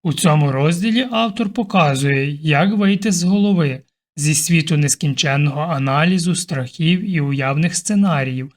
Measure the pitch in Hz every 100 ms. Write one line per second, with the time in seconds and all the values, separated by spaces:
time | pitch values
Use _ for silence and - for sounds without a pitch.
0 | 170 143 170 151 143 131 151 175 220 226
1 | 254 226 226 196 208 233 202 190 151 135
2 | 143 139 139 147 156 147 196 208 202 202
3 | 208 170 175 202 202 185 147 131 _ _
4 | _ - 147 151 - 165 160 151 147 -
5 | 147 131 143 139 147 139 165 147 135 139
6 | 170 185 170 180 - 139 123 - 160 180
7 | 208 165 143 139 135 147 170 - - 208
8 | 196 147 131 127 135